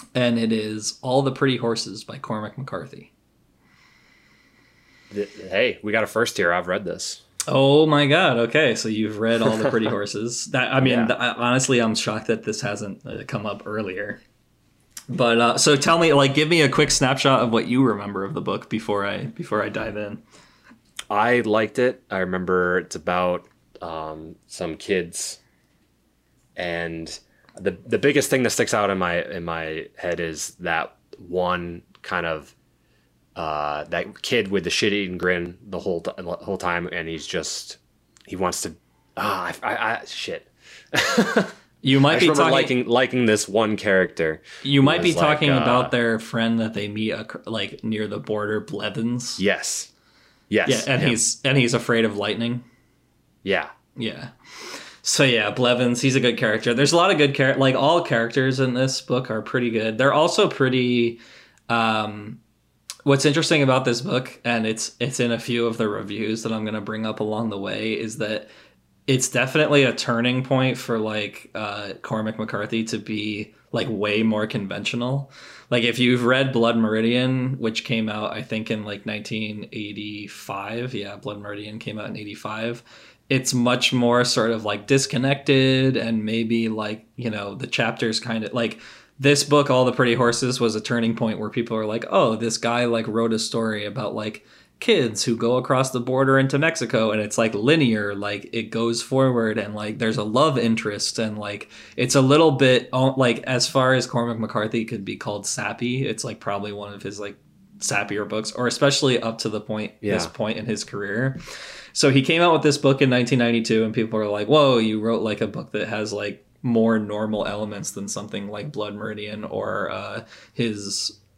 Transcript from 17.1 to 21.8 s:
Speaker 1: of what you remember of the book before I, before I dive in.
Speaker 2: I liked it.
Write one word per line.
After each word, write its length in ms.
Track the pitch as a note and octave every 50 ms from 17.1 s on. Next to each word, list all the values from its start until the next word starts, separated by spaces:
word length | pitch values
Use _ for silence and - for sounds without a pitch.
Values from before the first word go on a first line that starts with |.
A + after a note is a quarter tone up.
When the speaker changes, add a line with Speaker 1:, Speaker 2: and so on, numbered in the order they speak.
| C3+ C3+ - C#3+ C3+ A#2+
Speaker 1:
of 100 | A#2+ A#2+
what 160 | A2 A2+ - -
you 140 | A#2+ B2+
remember 420 | C3+ B2 G#2 G2+ G2+ G#2 G2+ F#2+ G2
of 120 | G2+ -
the 60 | -
book 280 | - G#2 G2 - - -
before 340 | - A2 - - G#2 G2+ G2
I, 200 | G2+ G2+ G2 -
before 380 | - - - E3+ - G#2+ G#2+ G2+
I 60 | G#2
dive 280 | G#2+ G#2+ G#2+ A2 G2+ G#2
in. 240 | G#2 G2+ G#2+ - - _ _ - - _ _ _ _ - - _ _ _ _ - - -
Speaker 2:
I 300 | G2+ G#2 G#2+ A#2+ B2 B2
liked 400 | A2+ G#2+ G#2 A2 A2 G#2+ -
it. 240 | -